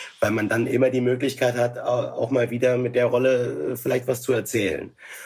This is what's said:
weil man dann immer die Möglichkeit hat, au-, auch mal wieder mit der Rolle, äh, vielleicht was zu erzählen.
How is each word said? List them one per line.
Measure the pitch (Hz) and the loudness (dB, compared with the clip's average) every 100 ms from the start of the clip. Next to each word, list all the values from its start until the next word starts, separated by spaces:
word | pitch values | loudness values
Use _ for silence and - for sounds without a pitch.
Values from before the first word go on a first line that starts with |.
| - - | -12 -2
weil | 107 | 0
man | 110 104 | 2 0
dann | 110 120 | 0 2
immer | 123 131 | 2 4
die | 127 | 2
Möglichkeit | 123 127 135 - 123 120 | 0 0 -2 0 0 2
hat, | 120 - | -2 -2
au-, | 120 123 - - | -2 -2 -2 -4
auch | 127 | 0
mal | 131 117 | 0 0
wieder | 120 127 123 | 0 2 2
mit | 120 123 | 0 2
der | 120 | 2
Rolle, | 123 131 123 127 135 147 | 4 4 2 0 -4 -4
äh, | 123 | -4
vielleicht | 131 131 127 | -2 -2 -2
was | 123 | -2
zu | - | 0
erzählen. | 120 98 113 98 71 - - - - | 0 0 -2 0 -2 -8 -14 -18 -16